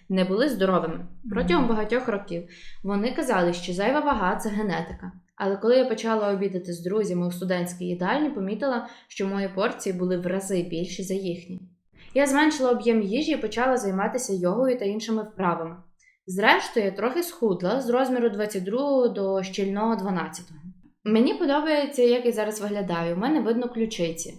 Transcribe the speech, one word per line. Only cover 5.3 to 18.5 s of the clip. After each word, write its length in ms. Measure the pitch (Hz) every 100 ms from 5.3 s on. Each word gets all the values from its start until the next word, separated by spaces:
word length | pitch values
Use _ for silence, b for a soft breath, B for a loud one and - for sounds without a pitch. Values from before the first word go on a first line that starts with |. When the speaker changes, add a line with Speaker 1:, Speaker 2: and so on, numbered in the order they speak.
| -
Speaker 1:
Але 220 | 196 196
коли 200 | 226 254
я 80 | 254
почала 460 | 220 226 220 208
обідати 420 | 196 196 180 180
з 100 | 170
друзями 440 | 175 214 185 180 175
у 40 |
студентській 540 | 175 185 180 175 - 180
їдальні, 440 | 175 185 269 294
помітила, 580 | 208 190 214 277 240 - B B
що 200 | - 196
мої 220 | 196 190
порції 440 | 190 226 - 196
були 240 | 180 180 180
в 100 | 180
рази 340 | 190 190 185
більші 420 | 175 160 180 -
за 100 | 185
їхні. 460 | 190 190 170 - 185 - _ _ - B
Я 140 | 262 277
зменшила 440 | 277 311 302 254
об'єм 300 | 233 226 226
їжі 300 | 196 240 311
і 60 | 269
почала 400 | 214 233 254 247
займатися 560 | 202 190 208 247 -
йогою 460 | 190 175 214 262 247
та 60 | 202
іншими 380 | 214 226 220
вправами. 520 | 214 - 185 165 165 170 - _ b b -
Зрештою, 560 | 185 220 339 - 240 196
я 60 |
трохи 320 | 196 226 349
схудла 580 | 339 - 220 175 175 254
з 80 | 240
розміру 400 | 247 262 247 233
двадцять 340 | 202 208